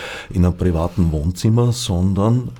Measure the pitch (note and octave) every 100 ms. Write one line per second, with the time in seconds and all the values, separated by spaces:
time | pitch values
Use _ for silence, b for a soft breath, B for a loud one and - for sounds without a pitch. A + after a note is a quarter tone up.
0 | B B B F#2 F2+ E2+ F#2 D#2+ E2+ -
1 | E2 D#2 E2 F2 A2+ A#2 A#2+ A#2+ - F2
2 | F#2+ F#2+ G#2+ B2 A#2+